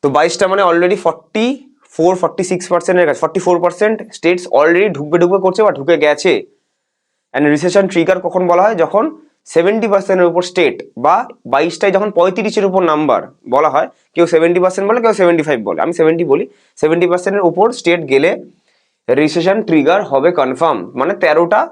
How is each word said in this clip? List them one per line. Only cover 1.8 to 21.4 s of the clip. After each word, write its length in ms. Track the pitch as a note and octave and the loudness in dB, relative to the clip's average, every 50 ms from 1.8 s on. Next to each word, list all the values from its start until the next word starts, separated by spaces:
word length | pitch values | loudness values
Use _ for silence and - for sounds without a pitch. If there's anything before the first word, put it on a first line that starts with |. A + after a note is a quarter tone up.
| _ _ _ | _ _ _
ফোর, 160 | - D#3+ F3 F#3+ F#3 | 0 0 2 2 2
ফর্টি 220 | F#3+ F#3+ - - F#3 F#3 | -2 -4 -4 -4 -4 -4
সিক্স 140 | F#3+ F3 - - | -4 -6 -4 -2
পার্সেন্টের 340 | F#3 F3 E3+ - F#3 F3+ F3 D3+ | -4 -2 0 0 2 2 2 2
কাছে, 120 | C#3 - - | 0 -2 -2
ফর্টি 160 | - - F#3+ E3+ | -2 -2 -2 0
ফোর 100 | F3+ F3+ E3+ F3 | 0 0 2 0
পার্সেন্ট 340 | F3 E3+ - G#3 G#3+ A3 G#3+ - - - - | -2 0 0 -2 -2 -2 -4 -8 -16 -18 -2
স্টেটস 260 | - D#3+ F3+ F3+ F3+ - - C3+ | 0 0 0 0 -4 -2 0 2
already 280 | D3 E3 E3+ F3 G3+ G#3+ E3+ C3+ | 2 4 2 2 2 0 -2 -6
ঢুকবে 200 | D3 D3+ D#3 F3 | -6 -2 0 2
ঢুকবে 180 | E3+ F3 F#3+ G3 F#3 | 2 2 2 2 0
করছে 160 | F#3+ F3+ G#3+ A3 G3+ | 0 0 2 0 0
বা 40 | E3+ C3+ | 0 -2
ঢুকে 180 | C#3 F3 E3+ D#3 D3 | 0 0 2 2 2
গেছে। 280 | D3+ D3 C#3+ - F#3 D3 G#2 - _ _ _ _ _ _ _ _ _ _ _ _ _ _ _ _ _ - | 0 0 0 0 0 0 0 -4 _ _ _ _ _ _ _ _ _ _ _ _ _ _ _ _ _ -4
And 80 | C3 D3 D3 D3 | -2 0 0 0
রিসেশন 300 | D3 D#3 F3+ F3 G3+ G3 F3+ | 0 -2 0 0 2 0 2
ট্রিগার 260 | F#3+ F3 E3 E3 F#3 F3+ - | 0 0 0 0 0 -2 -2
কখন 160 | F3 - F#3 F#3 F3 | -4 -4 -2 0 2
বলা 120 | F3 F3 F#3+ | 2 2 2
হয়? 100 | G#3+ A3+ F3 E3 | 2 2 0 -2
যখন 200 | D3+ E3+ G3+ A#3 D#4+ D4+ - - _ _ _ _ - - | 0 0 -2 -2 -2 -6 -10 -20 _ _ _ _ -2 -2
সেভেন্টি 340 | E3 E3+ F#3+ G#3 A3+ A3 A3 G3 | 0 2 2 0 0 0 0 0
পার্সেন্টের 340 | G3 F#3+ - F#3+ F#3 F3+ F3 | 0 0 0 0 2 2 2
উপর 100 | D#3+ F3 F3 F3+ | 2 0 -4 -4
স্টেট 240 | - F#3 E3+ C3+ - - - - _ A2+ A#2+ | -2 0 0 0 0 -4 -14 -16 _ -2 0
বা 100 | D3 F3 G#3+ B3+ B3 - _ _ A#2 B2 | 0 2 2 -2 -6 -14 _ _ -2 0
বাইশটায় 400 | C#3 D#3 F3 E3+ - - G3+ F#3+ | 0 0 -2 -2 -2 -2 0 0
যখন 140 | F#3+ G3+ G#3+ F#3+ E3+ | 0 -2 0 0 0
পঁয়ত্রিশের 480 | E3+ F#3+ F#3 F#3 F#3+ A3 A3+ - G3 G3 | 0 0 0 -2 -6 -2 -2 -2 -2 0
উপর 120 | F3+ F#3+ F#3 E3 | 0 0 0 0
নাম্বার 300 | D3+ D3+ D#3 C#3+ A#2+ F#2+ - - _ _ _ - A#2+ | 0 0 0 0 0 -2 -2 -6 _ _ _ -2 0
বলা 140 | C#3 D3+ D3+ C3+ | 0 0 2 0
হয়, 140 | D3 E3 - _ _ _ _ _ | 0 -2 -2 _ _ _ _ _
কেউ 100 | E3+ E3+ E3+ E3+ | 0 0 2 2
সেভেন্টি 260 | D#3+ D#3+ E3+ F3 F3+ F3+ | 2 2 2 2 2 0
পার্সেন্ট 220 | F#3 F#3 - G3 G3 | 0 -2 -2 -2 -2
বলে, 100 | A3 B3 A3+ | -2 0 0
কেউ 100 | A3+ G#3+ G#3+ | 0 0 2
সেভেন্টি 220 | F#3 F3 E3+ E3 D3+ D3+ | 2 2 2 0 0 -2
ফাইভ 120 | D3 A#2+ G#2+ G2+ | -2 -4 -2 -6
বলে, 120 | E2+ D#2 E2+ | -4 -2 -4
আমি 80 | D3+ E3+ - | -4 0 0
সেভেন্টি 260 | E3 D#3+ E3 E3 F3 D3+ | 2 2 2 0 0 0
বলি, 140 | C3+ D#3 A3 - _ _ _ _ _ - | 0 0 0 -6 _ _ _ _ _ -4
সেভেন্টি 260 | - D#3 D#3+ E3+ F3+ F3 | -2 0 2 2 2 0
পার্সেন্টের 320 | F3 F3+ F3+ G3+ G3 G3+ F#3+ E3+ | 0 0 -2 -2 -2 0 0 0
উপর 160 | D#3+ F3 G3+ A#3+ B3+ - | 2 2 0 0 0 -2
স্টেট 220 | - E3+ E3+ E3 D#3+ C3+ | -2 0 0 0 0 0
গেলে 200 | C3+ C3+ D3 F3 G#3 - - - _ _ _ _ _ _ _ _ _ _ _ - B2 C#3+ | 0 2 2 2 0 -2 -8 -18 _ _ _ _ _ _ _ _ _ _ _ -2 0 2
রিসেশন 360 | D3+ D3+ D3+ F3 E3 F3+ G3 A3 G#3+ G#3+ | 2 0 0 0 0 0 0 0 0 0
ট্রিগার 320 | E3 D#3 C3+ D3 F3 G3+ - - | 0 2 2 2 0 0 0 0
হবে 180 | C#3 C3+ C3+ E3+ F3 E3 | -2 0 0 0 0 0
কনফার্ম, 400 | C3+ B2+ C3 B2 D#3+ E3 C#3+ G#2 F2 G#2 - B2 | -2 -2 -2 -2 0 0 0 -2 -6 -10 -6 -4
মানে 140 | C3+ D#3+ G3+ G3+ F#3+ | -4 -4 -2 -2 0
তেরোটা 380 | E3 D3+ D#3 | 2 2 2